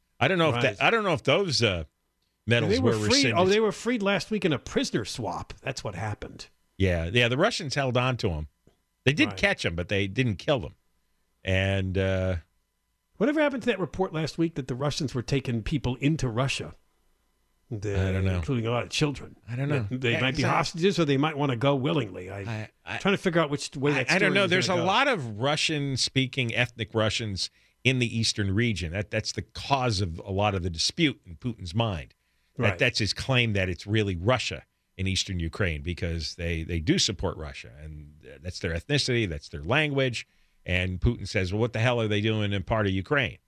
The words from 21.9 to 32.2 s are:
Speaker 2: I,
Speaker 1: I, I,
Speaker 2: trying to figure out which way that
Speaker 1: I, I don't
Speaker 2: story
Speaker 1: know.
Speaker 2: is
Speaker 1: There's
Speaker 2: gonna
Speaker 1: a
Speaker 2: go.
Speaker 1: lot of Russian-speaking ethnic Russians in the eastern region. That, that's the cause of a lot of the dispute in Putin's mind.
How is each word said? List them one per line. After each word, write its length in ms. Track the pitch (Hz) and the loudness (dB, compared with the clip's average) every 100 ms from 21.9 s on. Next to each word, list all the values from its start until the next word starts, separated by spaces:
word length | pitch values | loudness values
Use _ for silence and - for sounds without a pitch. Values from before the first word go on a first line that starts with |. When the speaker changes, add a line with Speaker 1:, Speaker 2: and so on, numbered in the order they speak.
| 165 107 90 92 | 0 -2 -8 -10
Speaker 2:
I, 100 | 101 | -8
Speaker 1:
I, 280 | 101 107 107 _ | -6 -8 -10 _
I, 120 | 80 107 | -10 -2
Speaker 2:
trying 160 | 190 | 0
to 40 | 196 | 0
figure 220 | 196 170 | 2 2
out 80 | 151 | 0
which 280 | 143 - 151 | -2 -6 -2
way 160 | 143 | 0
that 180 | 143 151 | 2 2
Speaker 1:
I, 60 | 175 | 2
I 20 | |
don't 120 | 196 | 4
Speaker 2:
story 40 | |
Speaker 1:
know. 100 | 190 | 4
Speaker 2:
is 60 | 190 | 4
Speaker 1:
There's 160 | 185 180 | 2 2
Speaker 2:
gonna 120 | 180 | 2
Speaker 1:
a 40 | |
Speaker 2:
go. 20 | 185 | 2
Speaker 1:
lot 180 | 208 277 | 4 2
of 300 | 220 120 104 | 0 -2 -2
Russian-speaking 1120 | 131 151 - 151 139 131 - 135 131 139 117 | 0 0 0 0 -2 -2 0 0 0 0 -2
ethnic 380 | 113 123 - 107 | 0 -2 -2 -2
Russians 540 | 110 107 - 113 95 - - _ _ | 2 2 0 -4 -4 -6 -8 _ _
in 140 | 123 131 | 0 2
the 180 | 120 113 | 2 2
eastern 340 | 110 - 101 | 0 0 0
region. 360 | 98 120 95 85 | 2 2 0 -4
That, 180 | 92 104 | -4 -4
that's 200 | 110 - | -4 -4
the 100 | - | -8
cause 580 | - - - 139 127 98 | -10 -12 -2 0 2 0
of 180 | 98 82 | -2 -4
a 80 | - | -4
lot 220 | 95 104 98 | 0 2 0
of 60 | |
the 60 | 90 | -2
dispute 500 | 80 - - 156 - | -2 -2 2 0 0
in 120 | - 82 | -12 -8
Putin's 380 | 127 107 92 | -8 -8 -4
mind. 400 | 95 117 87 62 _ | -2 0 -2 -10 _